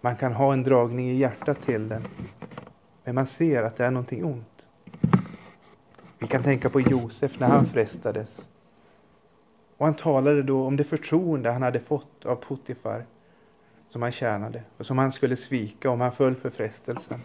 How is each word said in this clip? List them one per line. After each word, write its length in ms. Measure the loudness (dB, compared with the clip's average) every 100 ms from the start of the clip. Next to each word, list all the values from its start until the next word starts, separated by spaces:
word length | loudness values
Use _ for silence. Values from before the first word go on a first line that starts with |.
Man 160 | -2 -2
kan 160 | -2
ha 200 | 2 2
en 100 | 4
dragning 460 | 4 4 4 0 -2
i 60 |
hjärtat 480 | 2 0 0 -4 -2
till 260 | 0 -2 -2
den, 180 | -6 -8 -12 -16 -14 -18 -18 -20 -20 _ _
men 100 | -4
man 120 | -2 -2
ser 360 | 0 2 2
att 140 | 0 0
det 80 |
är 60 | 0
någonting 340 | 0 -4 -6
ont. 440 | -4 -6 -12 _ -20 _ -20 -2 2 2 2 -14 -20 -20 -20 _ _ -20 -20 -10
Vi 80 | -2
kan 160 | 0
tänka 280 | 2 2 2
på 100 | 2
Josef 600 | 4 2 -2 -6 -6 0
när 80 | 4
han 180 | 4 4
frestades. 800 | 2 -2 -2 -6 -6 -8 -14 -20 _ _ _ _ _ _ _ _ _ _ _ _ _
Och 100 | 0
han 80 |
talade 480 | 2 2 4 6 4
då 240 | 4 0 2
om 100 | 0
det 80 |
förtroende 640 | 0 -2 0 0 2 0 0
han 120 | 0
hade 180 | 0 -2
fått 440 | -2 -4 -4 _
av 120 | -6 -4
Potifar, 680 | -4 -10 -10 -10 -6 -8 -10 _ _ _ _ _ _ _ _
som 140 | -6
han 100 | -6
tjänade 500 | -2 -2 -2 -6 -10 -16 _
och 100 | -4
som 120 | 0
han 140 | 2
skulle 240 | 2 -2 -2
svika 540 | -4 -4 -4 -4 -2
om 100 | 0
han 120 | -2
föll 220 | 2 2
för 160 | 2 -6
frestelsen. 680 | -6 -8 -6 -10 -10 -10 -12